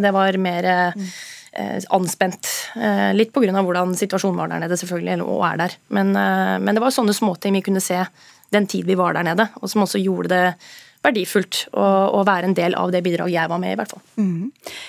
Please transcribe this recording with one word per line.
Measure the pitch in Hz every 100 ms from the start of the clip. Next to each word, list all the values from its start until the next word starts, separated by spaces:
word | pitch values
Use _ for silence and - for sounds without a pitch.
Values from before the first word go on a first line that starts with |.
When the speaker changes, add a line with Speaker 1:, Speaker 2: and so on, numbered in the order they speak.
Speaker 1:
det | 202
var | 196 190 190
mer, | 185 175
eh, | 185 180 180 202
Speaker 2:
Mm. | 185 - - - -
Speaker 1:
eh, | - - 196 190
anspent. | 190 175 - 190 190 - - -
Eh, | 226 220 202 202
litt | 196 220
på | 277
grunn | 214
av | 190
hvordan | 185 180 180
situasjonen | 180 202 190 196 175
var | 160
der | 165
nede, | 165
selvfølgelig, | 175 180 175 175
eller, | 180 -
og | - 175
er | 160
der. | 180 - _
Men, | 202 196 196
eh, | 196 190 190 190
men | 196
det | 214
var | 247
sånne | 262 214
småting | 202 214 175 202
vi | 196
kunne | 190 190
se | - 180 185 _ - _ _
den | 208 196
tid | 185
vi | 175
var | 185 175
der | 160
nede, | 170 175 220 -
og | 196
som | 214
også | 190 202
gjorde | 190 180 175
det | 180 180 175 - - - _
verdifullt | 285 220 180 208 180 - -
å, | - 202 196 196
å | -
være | 196 185
en | 180
del | 175 175
av | - 180
det | 180
bidraget | 175 170 175
jeg | 170 165
var | 170
med | 185
i, | 196
hvert | -
fall. | - _ -
Speaker 2:
Mhm. | 196 170 220 - - -